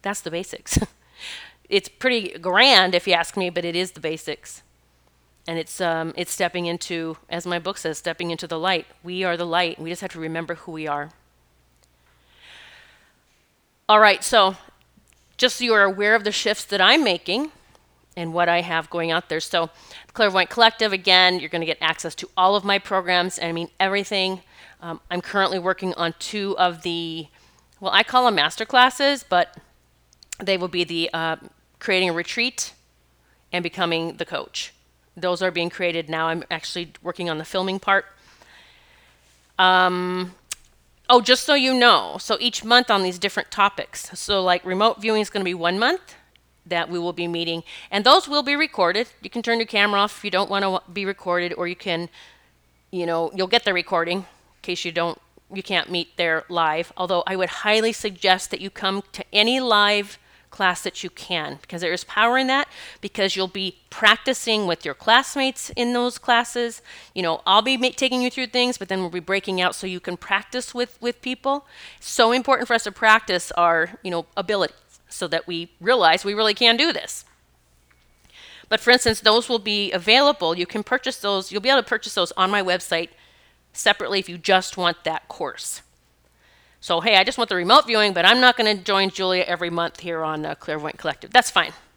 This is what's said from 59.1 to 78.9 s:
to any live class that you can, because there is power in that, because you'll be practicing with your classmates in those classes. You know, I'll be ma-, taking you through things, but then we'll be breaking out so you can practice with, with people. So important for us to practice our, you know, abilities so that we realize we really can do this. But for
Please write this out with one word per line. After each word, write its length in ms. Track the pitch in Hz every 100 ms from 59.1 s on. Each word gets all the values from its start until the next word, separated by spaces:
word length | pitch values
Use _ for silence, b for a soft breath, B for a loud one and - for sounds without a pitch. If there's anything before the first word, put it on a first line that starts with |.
to 120 | - -
any 260 | 202 220 262
live 600 | 254 208 202 208 202 - b b b
class 320 | - 190 175
that 200 | 196 -
you 60 | 180
can, 480 | - - 175 147 143
because 200 | - 170
there 120 | 170
is 120 | 175
power 320 | - - 226 254
in 100 | 262
that, 200 | 269 294 B B B
because 360 | 202 - 196 190
you'll 100 | 190
be 300 | 190 190 - _
practicing 800 | - 214 220 - 254 - 214 190
with 180 | 165
your 100 | 160
classmates 760 | 135 - 233 277 285 269 262 -
in 220 | - 240
those 260 | 247 247 240
classes. 640 | - 233 240 240 233 226 B B B
You 80 | -
know, 180 | 175 160 -
I'll 160 | 202
be 140 | 226 262
ma-, 140 | 254
taking 260 | - 262 254
you 100 | 247
through 180 | 254 254
things, 280 | 247 247 247
but 120 | 190
then 120 | 190
we'll 100 | 180
be 100 | 180
breaking 400 | 160 196 196 185
out 140 | 180
so 120 | - 185
you 140 | 180
can 160 | - 180
practice 580 | - 202 - 254 240
with, 260 | 240 247 _
with 220 | 240 240
people. 440 | 254 254 277 277 _ B B B
So 320 | - - 226
important 340 | 247 262 269 240
for 80 |
us 100 | 233
to 80 | 214
practice 600 | 196 220 220 - 180 -
our, 460 | - 170 165 170 202
you 80 | 196
know, 160 | 170 160 -
abilities 400 | 185 208 160 - _ _ _
so 180 | - 175
that 180 | 165 -
we 240 | 170 170 _
realize 440 | 175 254 190 165
we 100 | 196
really 200 | 208 220
can 220 | 208 240 233
do 160 | 320
this. 320 | - - - - _ _ _ _ _ _ _ _ _ B B B B B
But 120 | 220
for 100 | -